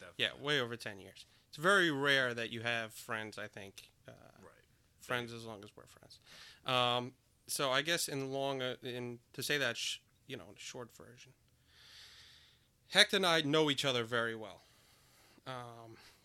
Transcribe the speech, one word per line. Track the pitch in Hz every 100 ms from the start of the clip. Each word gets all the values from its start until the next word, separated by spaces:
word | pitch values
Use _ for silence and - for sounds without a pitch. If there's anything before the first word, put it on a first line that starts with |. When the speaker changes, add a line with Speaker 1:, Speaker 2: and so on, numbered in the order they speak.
| 90 -
Speaker 1:
yeah, | 110
Speaker 2:
definitely. | 64 139
Speaker 1:
way | 147
over | 120 117
ten | - 98
years. | 95 - - _ _
It's | -
very | 170 202 170
rare | 139 143 139 127
that | 117 113
you | 113
have | 117 117 110
friends, | - - 110 107 101
I | 104
think, | - 98 - - _ -
uh, | - - -
Speaker 2:
Right. | - - _ _ _ _
Speaker 1:
friends | - 123 120
as | 117 113
long | 107
as | 104 -
we're | -
friends. | - - - - - - - -
Um, | 127 123 120 123 - _ _ -
so | - 143
I | 131
guess | 147 170 -
in | 143 135
long, | 135 139 135
uh, | 127 123
in, | 127 123 120 120 _
to | -
say | 127 147
that, | 131 113
sh-, | - - _ _ -
you | 131
know, | 90
in | 101
a |
short | - 131 117 -
version, | 101 123 135 _ _ _ _ - - - - - - - - _ _ _ _
Hecht | 185 208
and | 202 190
I | 165
know | 147 156 156
each | 135 139
other | 123
very | 113 120 117 113
well. | 104 87 - _ _ _ _ - - - -
Um, | 131 120 117 117 110 - -